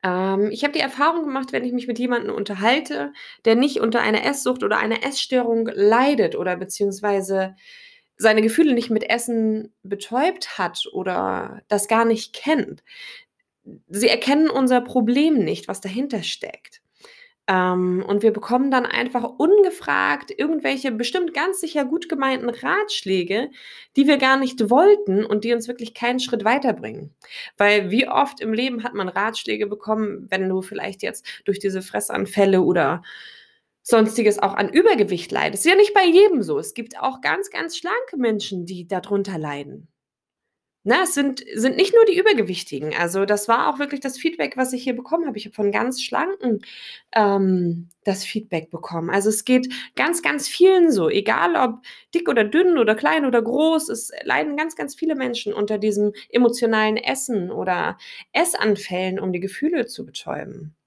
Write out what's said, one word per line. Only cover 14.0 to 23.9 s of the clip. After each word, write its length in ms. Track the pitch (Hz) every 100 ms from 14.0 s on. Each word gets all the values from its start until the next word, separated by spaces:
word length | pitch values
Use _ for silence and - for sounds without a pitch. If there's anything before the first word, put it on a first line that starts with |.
| 220
erkennen 400 | 240 254 285 311
unser 320 | 262 262 247
Problem 560 | 247 254 220 247 311 294
nicht, 320 | 165 - -
was 100 | -
dahinter 420 | 196 202 285 -
steckt. 600 | 160 - - - - _ _ _ - - - _ -
Ähm, 580 | 185 180 180 180 180 -
und 160 | 208
wir 80 | 220
bekommen 400 | 214 - 247 277
dann 140 | 254 240
einfach 380 | - 247 254 226 -
ungefragt 960 | 311 415 370 - - - - 285 - -
irgendwelche 540 | 294 320 - 247 262
bestimmt 420 | 220 240 370 339
ganz 260 | - 339 381
sicher 240 | 320 302
gut 240 | 254 320 -
gemeinten 420 | 285 269 262 240
Ratschläge, 1000 | 240 269 370 415 - 196 190 175 202 285 - - - -